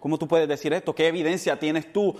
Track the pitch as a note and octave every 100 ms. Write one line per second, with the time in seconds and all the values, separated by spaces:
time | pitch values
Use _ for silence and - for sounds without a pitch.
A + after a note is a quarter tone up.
0 | C#3 D#3 D#3 E3 D3+ C#3+ D#3 D3+ D#3 D3+
1 | D#3+ E3 D#3+ F3+ E3+ C#3+ D#3 D#3+ D3+ G3+
2 | G3